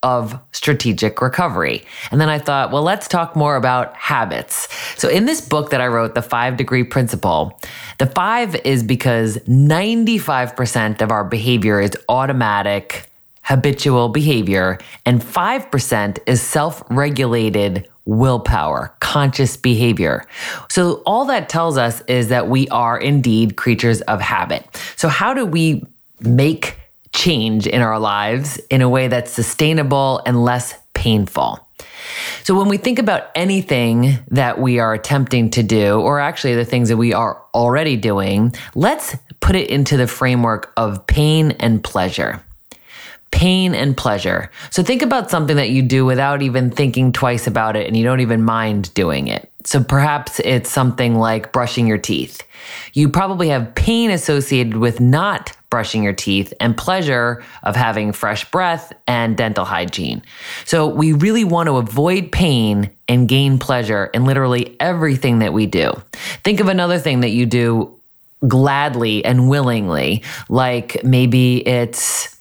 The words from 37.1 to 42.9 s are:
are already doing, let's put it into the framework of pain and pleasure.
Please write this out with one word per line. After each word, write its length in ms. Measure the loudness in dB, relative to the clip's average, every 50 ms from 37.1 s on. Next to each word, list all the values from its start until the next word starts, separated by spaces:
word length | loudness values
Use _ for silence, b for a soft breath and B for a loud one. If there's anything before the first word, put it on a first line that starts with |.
| 2
are 300 | 2 0 -2 -4 -6 -14 _ _
already 420 | 0 2 2 2 2 0 0 -2
doing, 580 | 0 0 0 0 0 0 0 2 2 2 0 0 B B B B
let's 420 | 0 2 2 0 0 -6 -10 -10 -12 _ _ -12 _
put 160 | 0 2 2
it 120 | 2 0 0
into 280 | 0 0 0 2 2
the 100 | 2 2
framework 640 | 0 -2 -2 0 0 2 2 2 0 0 -2 -4 -6 _
of 300 | -2 -2 -2 -2 -6 0
pain 460 | 0 2 2 4 4 4 4 2 2 0
and 300 | 0 0 2 2 2 0
pleasure. 640 | -2 -2 -2 -2 -2 -2 -4 -4 -4 -6 -8 -12 -20 -20 _ _ _ B B B B